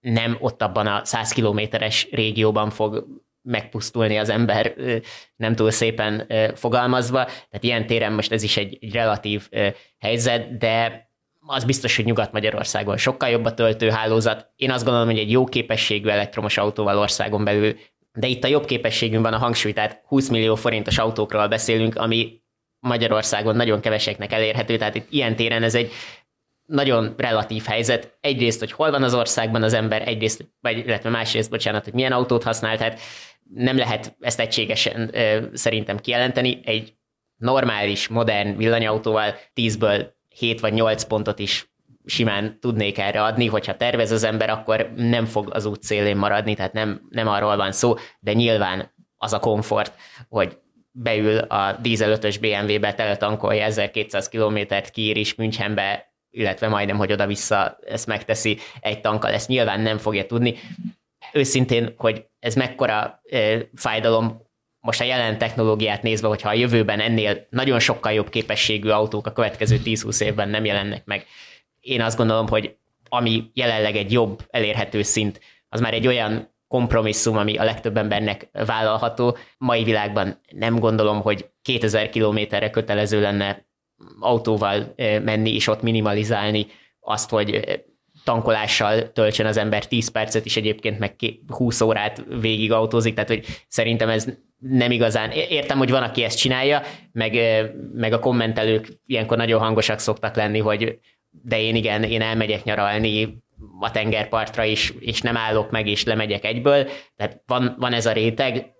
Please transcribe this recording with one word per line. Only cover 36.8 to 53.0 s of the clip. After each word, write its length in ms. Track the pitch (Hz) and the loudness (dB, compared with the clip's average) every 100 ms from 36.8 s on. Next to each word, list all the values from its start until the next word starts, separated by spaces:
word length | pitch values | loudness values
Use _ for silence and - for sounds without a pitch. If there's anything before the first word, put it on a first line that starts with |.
| 110 _ _ _ _ _ | -4 _ _ _ _ _
normális, 720 | 117 135 123 107 104 101 - | 0 2 2 0 0 -2 -2
modern 480 | 113 113 104 104 101 | 0 0 0 0 0
villanyautóval 800 | 110 117 110 110 110 107 107 - - | 2 2 2 0 0 0 0 -4 -12
tízből 680 | - 113 107 110 101 - _ _ - | -2 -2 2 2 2 0 _ _ -6
hét 240 | 117 113 | -4 0
vagy 120 | 110 | 0
nyolc 300 | 107 113 110 | 2 2 0
pontot 360 | - 110 107 101 | -2 -2 -2 -4
is 340 | 101 - - _ _ _ | -2 -4 -6 _ _ _
simán 540 | - - 117 101 110 107 | -8 0 0 0 -4 -4
tudnék 380 | 127 110 101 101 | -2 0 0 0
erre 240 | 101 107 | -2 0
adni, 240 | 107 113 120 | 0 2 0
hogyha 300 | 104 - 95 | 0 -4 -2
tervez 340 | 120 120 107 | -2 0 0
az 120 | 110 | 2
ember, 280 | 113 110 107 | 0 0 0
akkor 420 | 110 - 110 - - | -2 0 0 0 -2
nem 280 | 117 120 | 2 2
fog 240 | 113 110 104 | 0 -2 -2
az 100 | - | -4
út 180 | 107 101 | -4 -6
szélén 340 | - 107 104 101 | -2 0 2 2
maradni, 380 | 101 104 107 | 2 0 0
tehát 180 | 104 95 | -2 -4
nem, 280 | 110 107 101 - | -4 -4 -6 -8
nem 180 | 117 110 | -4 0
arról 280 | 101 107 104 | 0 2 0
van 160 | 98 | 0
szó, 220 | 95 120 110 - _ | 0 2 0 -4 _
de 120 | 107 | -2
nyilván 600 | 107 120 110 98 95 - _ _ _ | 2 4 2 0 -2 -8 _ _ _
az 160 | 113 | -4
a 60 | 107 | 0
komfort, 560 | - 107 110 107 107 - - - 120 | 0 0 0 0 -2 -8 -20 -20 -6
hogy 300 | 113 87 - _ _ _ | -2 -2 -4 _ _ _
beül 480 | 127 117 110 107 110 | -8 -2 0 2 2
a 400 | - 107 98 98 | 0 0 0 0
dízel 280 | 117 113 107 | 0 2 2
ötös 280 | 107 107 101 | 2 0 -2
B 80 | 110 | 0
M 240 | 101 104 | 0 0
W-be, 240 | 104 104 | 0 0
teletankolja 720 | 101 | 0